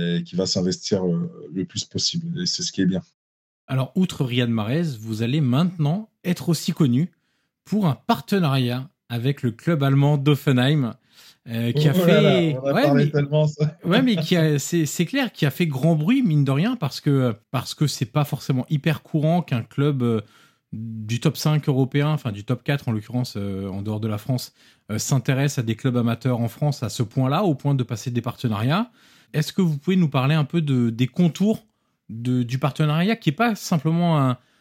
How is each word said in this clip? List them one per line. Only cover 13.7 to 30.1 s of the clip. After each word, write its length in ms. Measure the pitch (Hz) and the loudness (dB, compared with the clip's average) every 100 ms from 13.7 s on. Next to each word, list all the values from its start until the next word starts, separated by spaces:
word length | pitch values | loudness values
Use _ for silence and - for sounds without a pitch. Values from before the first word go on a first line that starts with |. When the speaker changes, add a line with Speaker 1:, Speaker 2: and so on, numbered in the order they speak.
| - | -2
Speaker 2:
ouais, 180 | 170 214 | 0 2
mais... 140 | 254 180 | 4 2
qui 200 | 156 180 | 2 2
a... 220 | 156 143 | 4 2
c'est, 300 | - 170 151 | 0 -2 0
c'est 180 | - 170 | -2 -2
clair, 260 | 277 240 | -2 -2
qui 140 | - 143 | -2 -2
a 60 | |
fait 160 | - 175 | 0 -2
grand 280 | 131 165 156 | 0 2 2
bruit, 280 | 160 269 | 2 2
mine 200 | 220 151 | 2 2
de 60 | 139 | 2
rien, 260 | 139 214 240 | 2 0 -2
parce 260 | 135 - | -4 -4
que, 340 | 147 135 123 107 _ | 0 2 2 -2 _
parce 240 | 127 - - | -6 -6 -2
que 100 | 147 | -2
c'est 200 | - 117 | -2 -2
pas 200 | 151 143 | -2 -2
forcément 400 | 143 - 131 - | -4 -4 -4 -2
hyper 340 | 151 165 139 | -2 -2 -4
courant 400 | - 160 156 175 | -4 -2 2 0
qu'un 180 | - 117 | 0 -4
club, 400 | 107 - 143 135 | -4 -2 0 0
euh, 200 | 120 110 - _ _ _ _ | 0 0 -4 _ _ _ _
du 460 | 107 113 113 107 117 | -12 -10 -10 -6 -2
top 180 | 156 131 | -2 0
cinq 320 | 156 151 151 | 0 0 0
européen, 400 | 131 131 143 147 | 0 0 0 0
enfin 220 | 151 120 | -2 -4
du 120 | 101 104 | -6 -6
top 180 | 120 | -4
quatre 260 | - 143 123 | -2 -4 -2
en 20 | |
l'occurrence, 440 | 107 104 123 120 104 | -4 -4 -4 -4 -6
euh, 320 | 101 98 98 | -6 -6 -6
en 140 | 98 | -6
dehors 160 | 104 107 | -6 -4
de 80 | 110 | -4
la 100 | 104 | -4
France, 360 | - 127 - _ _ _ - | -4 -4 -6 _ _ _ -8
euh, 60 | 110 | -6
s'intéresse 640 | - 135 - 131 143 139 | 0 0 0 0 0 -2
à 20 | |
des 140 | 110 110 | -4 -2
clubs 220 | 131 120 | -2 0
amateurs 420 | 117 117 131 120 | 0 -2 -2 -2
en 80 | 117 | -2
France 340 | - 147 139 | -2 -2 -2
à 80 | 107 | -6
ce 140 | - | -4
point-là, 400 | 110 135 131 156 | -4 -2 0 0
au 100 | 202 | 0
point 220 | 135 143 135 | 0 0 -2
de 80 | |
passer 260 | 120 117 127 | -2 -6 -4
des 120 | 120 | -4
partenariats. 720 | 120 - 123 101 120 175 240 _ _ _ _ | -4 -4 -2 0 0 0 -2 _ _ _ _
Est-ce 200 | 151 156 | -4 -2
que 80 | - | 0
vous 160 | 175 143 | 0 0
pouvez 200 | - 190 | 0 2
nous 120 | |
parler 240 | 156 | 2